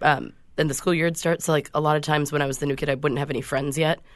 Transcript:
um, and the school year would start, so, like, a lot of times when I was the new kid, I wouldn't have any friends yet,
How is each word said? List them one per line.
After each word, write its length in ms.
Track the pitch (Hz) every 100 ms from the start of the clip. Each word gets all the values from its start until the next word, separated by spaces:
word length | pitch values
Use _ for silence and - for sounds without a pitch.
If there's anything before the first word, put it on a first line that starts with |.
um, 300 | 147 135 - - - -
and 140 | 156
the 40 |
school 200 | 131 185
year 120 | 170 170
would 100 | 165
start, 260 | 165 165
so, 80 | -
like, 160 | 151 -
a 60 | 151
lot 160 | 151 151
of 60 |
times 280 | 151 151 143
when 100 | 147
I 40 | 139
was 120 | 131
the 80 | 143
new 100 | 135
kid, 120 | 143
I 60 |
wouldn't 240 | 131 147 131
have 120 | 143
any 100 | 123
friends 360 | - 135 143 139
yet, 220 | 156 165 -